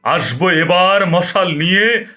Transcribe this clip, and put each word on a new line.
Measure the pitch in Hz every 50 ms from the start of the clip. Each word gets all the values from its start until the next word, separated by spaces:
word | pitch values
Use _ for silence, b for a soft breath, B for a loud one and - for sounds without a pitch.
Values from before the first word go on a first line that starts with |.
| _
আসবো | 113 147 170 - - 120 127 165 190
এবার | 170 156 165 165 175 180 185 185 196 202 196
মশাল | 175 165 175 180 175 - 202 190 180 156
নিয়ে | 147 160 170 185 196 208 226 240 208 B B B